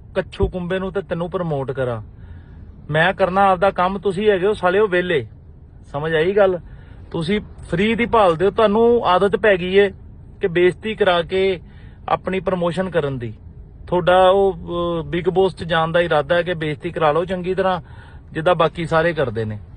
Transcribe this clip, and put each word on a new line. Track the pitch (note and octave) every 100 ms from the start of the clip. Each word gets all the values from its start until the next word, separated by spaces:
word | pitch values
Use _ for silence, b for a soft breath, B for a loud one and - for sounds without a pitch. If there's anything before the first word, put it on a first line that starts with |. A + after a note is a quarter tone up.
| - G3
ਕੱਛੂ | - - G3
ਕੁੰਬੇ | F#3 F3 F#3+
ਨੂੰ | F#3+
ਤੇ | G3
ਤੈਨੂੰ | D#3+ E3+ F3
ਪ੍ਰਮੋਟ | F#3 E3+ C#3+ C3+
ਕਰਾਂ। | C3 B2+ A2+ G#2+ - B B B B B - -
ਮੈਂ | D3+ F3
ਕਰਨਾ | G3 F3+ F#3+ G3
ਆਪਦਾ | F#3 G3
ਕੰਮ, | G3 F3+ G3
ਤੁਸੀਂ | G3+ F3+ G#3+
ਹੈਗੇ | G3 G3
ਹੋ |
ਸਾਲਿਓ | G#3 F3+ F#3+ G#3+
ਵਿਹਲੇ। | F3+ F3+ D#3+ A2 - - - - - -
ਸਮਝ | C#3+ D#3
ਆਈ | D#3 E3+
ਗੱਲ? | G3+ G3 F3 - B B B -
ਤੁਸੀਂ | E3 D#3+ G#3+ - - -
ਫ੍ਰੀ | E3+ G#3+ A3
ਦੀ | A3+
ਭਾਲਦੇ | A3+ F#3+ D#3+ F#3+
ਹੋ, |
ਤੁਹਾਨੂੰ | - A3 G#3 A#3 A#3+ E3+
ਆਦਤ | F3+ G3 A3
ਪੈ | A3 F#3+
ਗਈ | F3+ F#3+
ਏ | G3+ - - - - -
ਕਿ | G3
ਬੇਇੱਜ਼ਤੀ | E3 F3+ - A3 G#3+
ਕਰਾ | G3+ F3
ਕੇ | E3 F#3+ F#3+ F3 B B B B -
ਆਪਣੀ | D#3+ - F#3
ਪ੍ਰਮੋਸ਼ਨ | F3+ F#3 F3 E3 F#3+
ਕਰਨ | E3+ C#3+ C3
ਦੀ। | A#2 A2 - - - - -
ਤੁਹਾਡਾ | F3+ E3+ F#3 F#3
ਉਹ, | G3 G3
ਅਹ, | E3+ E3+ F3 F3 E3+
ਬਿਗ | D3 E3+ F3
ਬੌਸ | F3+ F#3+ -
'ਚ |
ਜਾਣ | F3 E3+ D#3+
ਦਾ | E3+
ਇਰਾਦਾ | E3+ D#3 C#3+ F3
ਹੈ |
ਕਿ | E3+
ਬੇਇੱਜ਼ਤੀ | F3 D#3 D3 F3
ਕਰਾ | D#3+ D#3
ਲਓ | D3+ F3+
ਚੰਗੀ | F#3 F3 F#3+
ਤਰ੍ਹਾਂ, | F#3+ F3+ B B B B -
ਜਿੱਦਾਂ | D3+ D#3+ E3+
ਬਾਕੀ | D#3+ - D#3+
ਸਾਰੇ | E3 E3
ਕਰਦੇ | D#3 B2+ A2 A2
ਨੇ। | G#2+ -